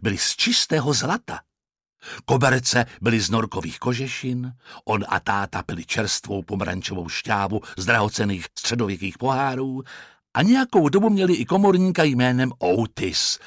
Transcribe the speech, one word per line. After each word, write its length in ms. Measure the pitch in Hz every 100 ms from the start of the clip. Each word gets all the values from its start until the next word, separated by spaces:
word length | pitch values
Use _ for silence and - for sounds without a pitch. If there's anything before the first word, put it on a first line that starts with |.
byly 160 | 110 98
z 180 | - -
čistého 560 | - 240 - 156 139
zlata. 480 | 143 135 208 - - - _ _ _ _ _ - -
Koberce 640 | - 135 131 127 123 123 123 -
byly 200 | 110 113
z 100 | 95
norkových 480 | 113 110 - 80 -
kožešin, 720 | 123 123 135 - 131 123 127 123 - -
on 200 | - 107 98
a 120 | 95
táta 420 | - 101 98 95
pili 220 | - 87
čerstvou 580 | 82 - 104 - - 98
pomerančovou 640 | 90 98 90 92 - 95 85
šťávu 520 | - - 104 98 104 - -
z 80 |
drahocenných 600 | 95 117 104 - 104 95 82 -
středověkých 600 | - 120 107 92 98 -
pohárů 640 | 127 131 139 131 135 131 135 - - _ _
a 80 | -
nějakou 460 | 175 254 254 202 151
dobu 220 | 175 220
měli 240 | 202 185
i 100 | 175
komorníka 600 | 127 190 202 185 185 180
jménem 480 | 160 123 127 123 131 123
Otis, 800 | - 95 113 - 95 - - -